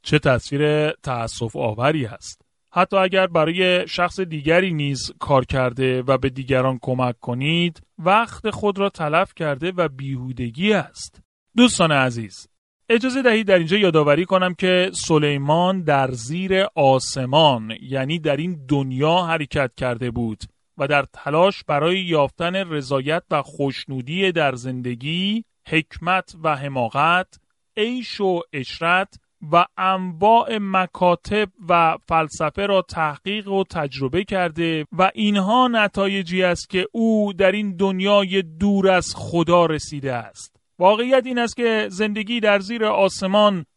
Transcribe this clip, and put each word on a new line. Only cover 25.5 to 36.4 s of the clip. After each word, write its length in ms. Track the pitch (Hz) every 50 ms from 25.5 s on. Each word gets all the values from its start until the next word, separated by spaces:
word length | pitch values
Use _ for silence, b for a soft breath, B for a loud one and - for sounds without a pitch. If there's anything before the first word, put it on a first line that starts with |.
| _ _ _
حکمت 680 | - 156 165 156 _ - - 165 175 185 185 180 - - 165 160
و 120 | 160 151
حماقت، 840 | 131 139 143 135 131 120 110 - 135 151 165 175 180 185 _ _ _ _ _ _ _ _ _ _
عیش 440 | 220 214 233 247 254 226 - - -
و 200 | 202 190 180 170 - _ -
عشرت 680 | 143 127 - - - 165 170 175 185 196 _ _ - _ _ _ _ - 147
و 140 | 160 175 175 - _
انواع 800 | - 185 185 190 190 185 185 170 160 196 214 226 233 240 226 226 214
مکاتب 880 | 202 196 190 185 185 180 - - 180 180 170 - _ - 202 214 214 190 _ _ 190 160
و 280 | 175 170 165 160 165 156 _
فلسفه 580 | - 170 165 160 147 - - 165 151 - - 202
را 160 | 202 196 190
تحقیق 640 | 185 - - 170 160 151 143 - _ 190 208 214 196
و 160 | 202 196 196 190
تجربه 600 | _ - 175 147 143 127 131 135 131 139 175 202
کرده 600 | - 202 190 180 170 156 160 170 165 160 156 151 _
و 200 | - 165 185 190 -
اینها 540 | 220 214 208 202 202 185 196 226 254 254
نتایجی 760 | 247 233 226 208 196 - 202 196 196 196 196 185 160 180 185